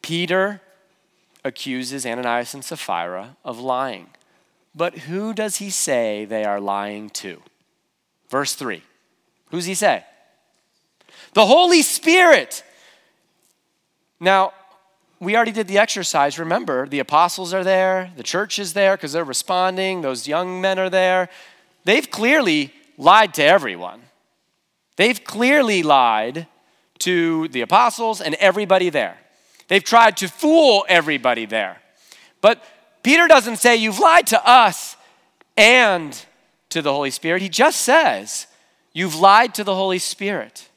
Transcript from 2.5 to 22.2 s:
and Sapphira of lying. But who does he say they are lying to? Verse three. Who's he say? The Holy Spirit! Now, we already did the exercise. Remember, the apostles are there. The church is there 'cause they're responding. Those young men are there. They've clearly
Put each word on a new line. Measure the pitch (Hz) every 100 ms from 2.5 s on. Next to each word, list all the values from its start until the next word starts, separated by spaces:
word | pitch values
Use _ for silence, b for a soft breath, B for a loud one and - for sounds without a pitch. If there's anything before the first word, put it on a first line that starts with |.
and | 139
Sapphira | - 160 - 87 87 92 110 139
of | - 117
lying. | 131 127 135 98 87 _ _ _ _ _ _
But | 156 170 175
who | 143 180 220
does | 214 214 -
he | 202
say | 180 - 127 113 104
they | 104 110 104
are | 101
lying | 101 101 101 104 107
to? | - 95 80 _ _ _ _ _ _ _ _ _
Verse | 127 139 -
three. | 127 87 _ _ _ _ _ _ _
Who's | 170 175
he | 180
say? | 202 113 _ _ _ _ _ _ _ _ _ _ b b b
The | - 208
Holy | 294 359 349
Spirit! | 277 - 320 359 349 254 127 - _ b b b b b _ _ _ _ _ _ _ _ _ _
Now, | 175 190 190 _ _ _ _ _ _ _
we | 190 220
already | 226
did | 220 190
the | 196
exercise. | 214 202 175 160 143 143
Remember, | 165 196 214 127 139
the | 143
apostles | 127 151 175 - 180
are | 190
there. | 185 185 185 185 185 160
The |
church | 113 180 208 -
is | 190
there | 185 190 196
'cause | 143
they're | 156
responding. | 156 165 - 180 185 185 190 185
Those | 143 127 143
young | 156 180 185
men | 190 190
are | 185
there. | 185 185 185 180 b b b b _ -
They've | 240 294
clearly | -